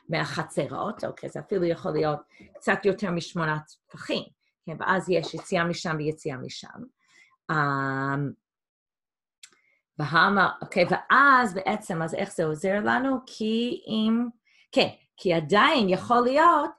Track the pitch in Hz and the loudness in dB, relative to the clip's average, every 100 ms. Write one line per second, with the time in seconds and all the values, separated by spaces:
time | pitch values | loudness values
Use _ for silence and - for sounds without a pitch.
0 | - 160 156 - 151 - 139 123 95 - | -6 -4 -4 -6 -6 -4 -4 -4 -6 -6
1 | - - 135 - 156 196 175 165 180 151 | -10 -8 -12 -10 -4 -2 -2 -2 -4 -2
2 | 156 147 - _ - - - 196 202 185 | -2 -2 -8 _ -20 -8 -2 0 0 0
3 | 196 170 160 175 160 156 151 - _ - | -2 -4 -4 -4 -2 -4 -8 -20 _ -14
4 | - - - _ _ _ - 160 - 190 | -6 -6 -6 _ _ _ -14 -6 -2 0
5 | 180 170 156 160 - 180 170 170 180 156 | 2 0 0 -10 -4 0 0 -2 -4 -4
6 | 151 156 156 131 127 - - - - _ | -4 -4 -8 -8 -10 -14 -16 -18 -20 _
7 | _ _ _ _ - 156 143 139 135 135 | _ _ _ _ -4 -2 0 0 -2 -2
8 | 135 139 143 - _ _ _ _ _ _ | -2 -2 -4 -8 _ _ _ _ _ _
9 | _ _ _ _ - _ _ _ _ - | _ _ _ _ -20 _ _ _ _ -8
10 | 147 165 190 202 170 - - 196 160 185 | 0 4 4 4 2 0 -4 0 2 2
11 | - 240 285 262 233 180 - 208 - 170 | 4 6 8 6 4 -2 -4 -4 -4 -4
12 | 160 - 190 - 160 151 190 202 214 240 | -4 -4 -6 -2 -2 0 0 0 2 0
13 | 262 262 - - 220 226 240 - - 220 | 0 -2 -6 -6 -2 0 -2 -4 -6 -2
14 | 220 226 240 - _ _ _ 277 185 - | 2 0 -2 -8 _ _ _ 0 0 -2
15 | _ - 190 165 151 202 262 311 196 185 | _ -4 0 0 2 4 4 4 2 0
16 | - 240 247 277 339 320 311 | 2 2 4 6 6 4 0